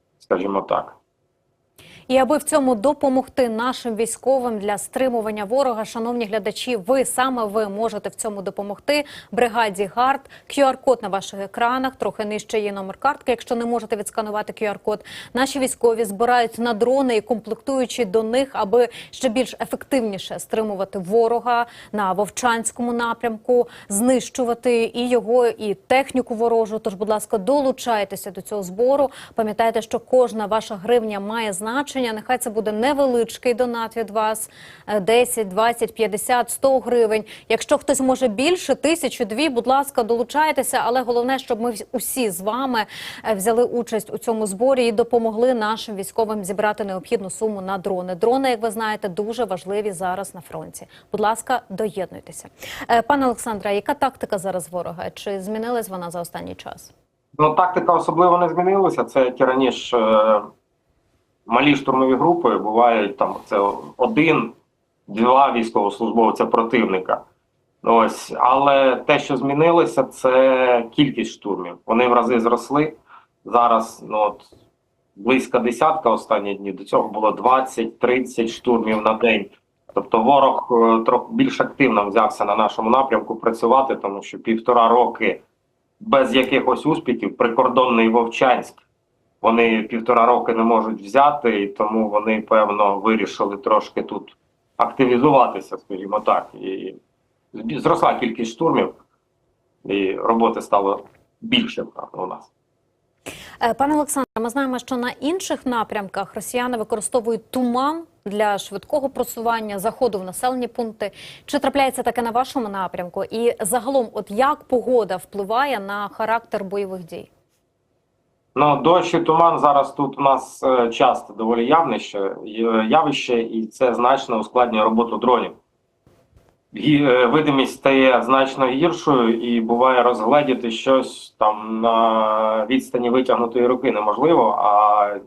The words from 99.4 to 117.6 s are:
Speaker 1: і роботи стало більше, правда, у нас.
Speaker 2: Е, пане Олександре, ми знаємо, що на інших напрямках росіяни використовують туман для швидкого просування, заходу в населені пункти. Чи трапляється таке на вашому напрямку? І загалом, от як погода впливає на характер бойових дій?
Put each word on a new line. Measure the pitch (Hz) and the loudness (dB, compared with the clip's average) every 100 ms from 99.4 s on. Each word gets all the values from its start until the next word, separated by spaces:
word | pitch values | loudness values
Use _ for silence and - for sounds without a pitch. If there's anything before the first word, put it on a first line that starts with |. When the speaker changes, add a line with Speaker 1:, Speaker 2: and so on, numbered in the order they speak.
| _ _ _ _ | _ _ _ _
Speaker 1:
і | - 101 95 | -6 -2 -2
роботи | - 107 117 113 107 | -2 0 2 2 -2
стало | - 104 98 101 - _ _ _ | -2 0 0 -2 -8 _ _ _
більше, | 113 120 110 - | -4 -2 -2 -6
правда, | 92 - - - | -10 -12 -14 -10
у | 92 | -10
нас. | - - _ _ _ _ _ _ _ - - - - | -12 -18 _ _ _ _ _ _ _ -20 -18 -20 -4
Speaker 2:
Е, | 233 | -2
пане | 226 277 | 0 0
Олександре, | 302 285 277 254 - | 0 0 -4 -4 -6
ми | 233 | -4
знаємо, | 262 269 254 | -4 -4 -4
що | - 254 | -6 -6
на | 247 - | -6 -6
інших | 277 370 - 302 254 | -4 -4 -4 -6 -4
напрямках | 233 208 214 190 190 196 | -4 -4 -6 -6 -8 -8
росіяни | 220 - 247 247 240 | -10 -8 -4 -4 -4
використовують | 214 226 233 254 220 226 - | -4 -6 -2 -2 -2 -4 -4
туман | 262 247 247 277 330 330 _ | -4 -2 0 -2 -4 -10 _
для | 202 208 214 196 | -8 -2 0 -2
швидкого | - 196 - 302 262 | -6 -14 -4 -4 -2
просування, | 269 247 - 226 226 214 202 | -4 -6 -4 -4 -2 -4 -4
заходу | 208 220 247 202 | -4 -2 -2 -2
в | |
населені | 185 180 254 254 240 | -8 -4 -4 -2 -4
пункти. | - 226 214 202 - - - | -6 -8 -6 -10 -10 -18 -20
Чи | - 294 | -6 -2
трапляється | 277 277 269 262 | 0 2 2 0
таке | 240 233 | -2 -2
на | 233 | -2
вашому | 226 254 277 214 | -2 -2 -4 -4
напрямку? | 196 180 190 180 196 | -4 -6 -6 -8 -6
І | - 226 233 - | -6 -2 0 0
загалом, | 170 240 226 277 220 | -2 -2 0 -2 -2
от | 214 - | -6 -6
як | 202 269 285 | 0 0 0
погода | - 247 226 247 190 185 | -2 -2 2 0 0 -4
впливає | - 196 196 226 285 233 | -8 -8 -2 0 0 -2
на | 196 202 202 | -6 -8 -8
характер | - 220 226 226 208 | -4 -2 -2 -2 -8
бойових | 196 202 196 185 | -6 -6 -6 -8
дій? | 165 175 - _ _ _ | -12 -16 -16 _ _ _